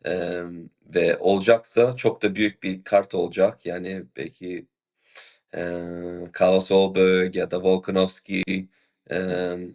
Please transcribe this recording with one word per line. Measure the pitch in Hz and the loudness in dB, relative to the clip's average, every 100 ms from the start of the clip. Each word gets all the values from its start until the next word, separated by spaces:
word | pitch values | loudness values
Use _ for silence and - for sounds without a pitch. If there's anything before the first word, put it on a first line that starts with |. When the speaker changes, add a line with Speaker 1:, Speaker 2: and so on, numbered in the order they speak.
| - | -6
Speaker 1:
Eee, | 90 87 90 87 87 85 _ _ | -4 -4 -6 -8 -12 -18 _ _
ve | 87 85 85 | 2 2 2
olacaksa | 92 98 95 117 - 117 120 123 | 2 2 4 2 2 2 2 2
çok | 117 - | -2 0
da | 104 | -2
büyük | 95 104 - | 0 0 -2
bir | 92 92 | -6 -8
kart | - 101 98 | 0 0 2
olacak. | 92 87 95 98 - 87 | -2 -2 2 0 0 -8
Yani | 90 92 95 65 - | -8 -8 -10 -12 -12
belki, | 78 - 90 90 - _ _ _ _ - - _ _ | -12 -10 -10 -10 -12 _ _ _ _ -20 -20 _ _
eee, | - 87 87 87 87 87 87 85 - | -8 -6 -6 -8 -8 -8 -10 -10 0
Carlos | 92 95 95 | 2 2 4
Ulberg | 95 95 95 92 92 92 92 | 2 4 4 4 4 2 -2
ya | 85 | -4
da | 90 | 0
Volkanovski, | 92 92 95 95 95 - - 95 92 | 2 2 2 0 0 -2 -8 -4 -4
Speaker 2:
Hı. | 95 92 _ _ _ - | -4 -8 _ _ _ -6
Speaker 1:
eee, | 87 92 90 90 90 90 | -4 -2 -2 -4 -6 -10